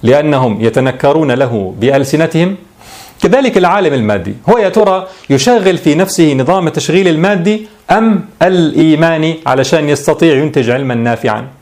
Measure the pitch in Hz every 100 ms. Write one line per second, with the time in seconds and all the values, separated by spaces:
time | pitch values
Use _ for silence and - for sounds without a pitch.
0 | 110 139 151 143 127 104 113 123 131 127
1 | 143 151 151 123 135 117 95 90 117 139
2 | 139 151 160 160 175 196 - _ - -
3 | - - 185 240 269 190 180 196 185 135
4 | 107 101 90 - - 233 196 202 208 190
5 | 190 - - 139 240 240 190 185 165 151
6 | 185 - 165 135 127 190 165 151 139 165
7 | 190 156 185 202 170 214 220 - - 196
8 | 226 196 - - 175 185 165 139 160 156
9 | 165 160 156 160 - 131 131 165 147 147
10 | - 151 170 139 151 143 117 123 135 120
11 | 117 117 123 107 131 -